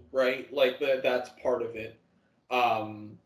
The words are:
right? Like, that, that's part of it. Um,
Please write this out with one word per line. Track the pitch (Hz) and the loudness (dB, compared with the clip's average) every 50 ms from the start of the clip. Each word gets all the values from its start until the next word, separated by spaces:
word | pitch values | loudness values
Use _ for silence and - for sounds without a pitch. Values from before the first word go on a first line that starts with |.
| - - | -14 -4
right? | - 131 131 127 131 131 - - 127 | 0 2 2 2 2 -2 -6 -6 2
Like, | 143 131 127 127 - | 2 4 4 2 0
that, | 143 135 135 131 | 0 0 2 2
that's | - 135 123 123 - - - - | 2 2 0 0 -2 -6 -10 -4
part | - 131 123 120 117 | -2 0 0 0 -2
of | 117 117 | -6 -8
it. | 110 110 117 - - _ _ _ _ _ _ _ _ _ _ | -10 -12 -12 -14 -18 _ _ _ _ _ _ _ _ _ _
Um, | 131 - 120 120 113 110 107 107 107 104 107 104 - - _ | 0 2 2 2 2 0 -2 -6 -10 -12 -14 -16 -18 -20 _